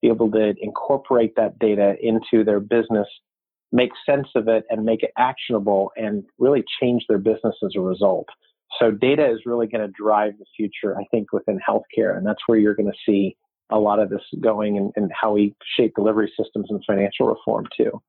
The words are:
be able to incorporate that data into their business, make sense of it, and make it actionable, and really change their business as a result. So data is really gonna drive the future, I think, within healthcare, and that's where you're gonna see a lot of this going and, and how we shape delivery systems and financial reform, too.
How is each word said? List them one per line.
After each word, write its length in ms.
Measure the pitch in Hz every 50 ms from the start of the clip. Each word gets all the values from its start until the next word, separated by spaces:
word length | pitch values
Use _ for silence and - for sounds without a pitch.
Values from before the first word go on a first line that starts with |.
be 60 | -
able 240 | 120 113 110 117 110
to 220 | 104 110 107 107 101 -
incorporate 720 | - 104 - - - - 143 135 - - 131 120 113 107 -
that 240 | - 110 101 - -
data 360 | 120 110 104 101 101 101 98 -
into 440 | - 117 110 110 110 - - 110 110
their 160 | 107 104 104
business, 460 | 101 104 120 117 110 - 113 104 101 - - - _ _ _ _ _ _ _ _ _ _ -
make 180 | 120 127 123 - - -
sense 240 | - 143 139 139 - _
of 140 | 127 107
it, 160 | 110 113 110 110 -
and 160 | 117 110 107
make 180 | 113 113 113 -
it 80 | - -
actionable, 760 | - 123 127 131 - - - 123 107 98 104 101 98 98 98 -
and 260 | 117 113 104 107 104 98 _ _ _
really 240 | 127 131 143 135 - - - -
change 240 | - 123 120 120 - -
their 80 | 113
business 380 | 98 98 110 110 - - 113 - - -
as 60 | 95 92
a 60 | 101
result. 480 | 90 92 92 92 101 98 92 82 - - - _ _ _ _ _ _ _ - -
So 120 | 120 113
data 380 | 110 101 120 127 143 151 151 135
is 100 | 113 110 -
really 220 | 120 120 120 117
gonna 220 | 107 113 113 107 101
drive 480 | 95 - 104 107 107 104 107 107 101 107
the 60 | 104 _ _
future, 420 | - 110 101 - - - 101 90
I 60 | 92 101 -
think, 220 | - 117 104 - -
within 260 | 107 - - 101 95 -
healthcare, 480 | - 101 110 - _ - - 107 101 98
and 100 | 95 92
that's 220 | 104 104 - -
where 120 | - 117 110
you're 160 | 104 104 101
gonna 180 | 104 107 101 95 - -
see 300 | - 107 98 98 92 - _ _ _ _ _ _ _
a 60 | 110
lot 220 | 107 107 104 104 104
of 100 | 107 98
this 140 | 107 98 - - - -
going 380 | - 113 107 104 107 107 104
and, 160 | 101 98 98 -
and 160 | 107 104 92 -
how 200 | - - 110 107
we 200 | 104 104 101 - _ - - -
shape 200 | - 123 107 -
delivery 360 | - 101 110 107 110 107 - - -
systems 260 | 110 - _ 110 101 -
and 120 | 107 98 -
financial 400 | - 104 98 98 - - - 123
reform, 400 | 117 104 - - - 110 110 - - -
too. 160 | - 123 117 104 107 _